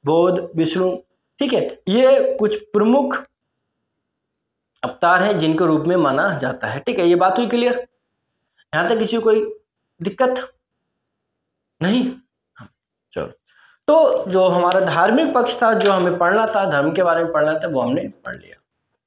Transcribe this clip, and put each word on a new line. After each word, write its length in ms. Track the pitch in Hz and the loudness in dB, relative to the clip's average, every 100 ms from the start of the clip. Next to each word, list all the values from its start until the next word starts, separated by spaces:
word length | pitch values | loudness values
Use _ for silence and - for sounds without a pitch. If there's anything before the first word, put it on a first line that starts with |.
बोध, 460 | 139 165 180 180 - 160 | -2 2 2 0 -4 -4
विष्णु, 340 | 160 185 185 180 - _ _ - | -2 -2 -2 -4 -12 _ _ -6
ठीक 120 | 285 | -2
है। 80 | 190 - - 190 | -2 -2 -6 -2
ये 480 | 226 262 269 - - | 2 4 4 2 0
कुछ 200 | 214 214 - | -2 -4 -4
प्रमुख 420 | 208 220 277 - - - _ _ _ _ _ _ _ _ _ _ _ _ _ _ _ | 0 2 2 0 -6 -10 _ _ _ _ _ _ _ _ _ _ _ _ _ _ _
अवतार 400 | 127 - 170 180 | -12 -2 2 2
हैं 160 | 202 180 | 2 0
जिनके 280 | 156 160 170 | 0 2 2
रूप 200 | 156 160 | 2 0
में 100 | 180 | 0
माना 320 | 143 135 190 143 | 2 0 -2 -2
जाता 280 | 127 123 107 | -6 -6 -8
है, 140 | 131 | -6
ठीक 180 | 247 185 | -6 0
है। 100 | 175 | 2
ये 60 | 175 | 4
बात 220 | 185 214 | 2 0
हुई 80 | 233 | -2
clear? 380 | 240 247 247 - _ _ _ _ _ _ _ _ | -2 -2 -2 -8 _ _ _ _ _ _ _ _
यहाँ 160 | 156 175 | -4 -2
तक 100 | 226 | -2
किसी 180 | 226 233 | -2 -2
को 60 | |
कोई 220 | 226 214 214 - _ _ _ - | 0 0 -2 -10 _ _ _ -12
दिक्कत 480 | 180 - 254 254 - _ _ _ _ _ _ _ _ _ _ _ _ - | -8 -2 -2 -2 -8 _ _ _ _ _ _ _ _ _ _ _ _ -6
नहीं? 240 | 175 247 254 - _ _ _ - | -2 0 -2 -8 _ _ _ -20
हाँ, 120 | 104 _ _ _ _ | -20 _ _ _ _
चलो। 120 | 82 - - _ _ _ _ - | -10 -10 -12 _ _ _ _ 0
तो 420 | 320 311 - 196 | 4 4 0 -2
जो 180 | 185 185 | 2 2
हमारा 320 | 175 175 190 175 | 2 2 0 0
धार्मिक 480 | 156 196 262 320 | 2 2 2 2
पक्ष 260 | 247 233 - | 0 0 0
था, 100 | 226 | 0
जो 180 | 220 202 | 2 2
हमें 260 | 190 175 175 | 2 0 0
पढ़ना 280 | 175 214 220 | 0 0 0
था, 220 | 214 190 | -2 -2
धर्म 220 | 143 151 | 0 0
के 80 | 165 | 0
बारे 220 | 175 165 | 0 0
में 80 | 165 | 0
पढ़ना 260 | 156 151 160 | 0 0 -2
था, 100 | - | -4
वो 120 | 131 | -4
हमने 280 | 120 147 - - | -2 -4 -6 -12
पढ़ 120 | - - | -16 -16
लिया, 200 | 50 50 _ _ _ _ | -18 -20 _ _ _ _